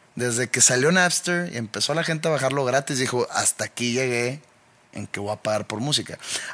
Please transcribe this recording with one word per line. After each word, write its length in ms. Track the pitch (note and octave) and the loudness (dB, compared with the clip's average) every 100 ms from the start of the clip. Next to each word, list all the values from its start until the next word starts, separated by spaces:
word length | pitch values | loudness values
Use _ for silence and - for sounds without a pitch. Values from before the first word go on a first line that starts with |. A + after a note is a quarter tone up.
| _ | _
desde 340 | - B2 A#2 B2 | -4 -2 0 0
que 120 | C3 | 4
salió 320 | - B2 C#3+ | 4 4 4
Napster 580 | F#3 F3+ - - F3 F3 | 4 4 2 0 -2 -2
y 40 | A#2+ | -6
empezó 380 | A2 - - | -6 -2 0
la 100 | D#3 | 0
gente 240 | E3 D#3 D#3+ | 0 -2 0
a 40 | |
bajarlo 320 | D3 C3 C#3 | 2 2 0
gratis, 340 | B2+ C3 C#3+ C3 | 2 2 0 -2
dijo, 280 | B2+ B2 - | 0 0 0
"Hasta 340 | - G2+ - | 0 0 0
aquí 280 | G#2+ - A#2+ | -4 -2 0
llegué", 500 | A#2+ C3 A#2+ A#2+ C#3+ - _ _ _ _ | 0 0 0 -2 -4 -12 _ _ _ _
en 140 | - G2+ | -12 -10
qué 140 | - | -6
voy 100 | G2+ | -6
a 40 | G#2+ | -4
pagar 300 | A2 G#2+ G#2 | -2 -2 -2
por 140 | G#2+ | -4
música. 380 | C#3 D3 G2 E2 - - - | -2 -2 -4 -10 -8 -8 -6